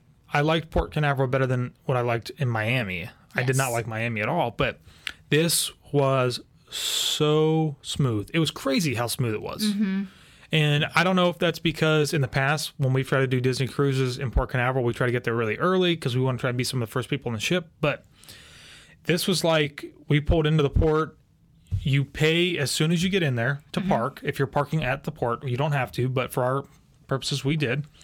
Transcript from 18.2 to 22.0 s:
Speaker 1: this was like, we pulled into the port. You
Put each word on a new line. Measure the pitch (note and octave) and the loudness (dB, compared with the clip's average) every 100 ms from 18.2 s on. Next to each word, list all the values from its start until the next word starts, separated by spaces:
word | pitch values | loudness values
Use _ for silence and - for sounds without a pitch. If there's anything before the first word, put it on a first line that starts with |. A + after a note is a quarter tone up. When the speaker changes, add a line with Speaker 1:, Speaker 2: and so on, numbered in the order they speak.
| - - - - - - - - - | -20 -20 -20 -20 -20 -20 -20 -10 -2
Speaker 1:
this | F3 - | 0 2
was | E3+ | 2
like, | E3 D#3 D3 - - - - | 2 2 2 -4 -16 -16 0
we | D3 | 0
pulled | D3+ E3+ D3+ | 4 2 4
into | D#3 | 2
the | C#3 | 2
port. | - D#3+ D#3 D#3 - _ _ _ _ - - | 4 4 2 0 -8 _ _ _ _ -6 -4
You | C#3+ C#3 | 0 0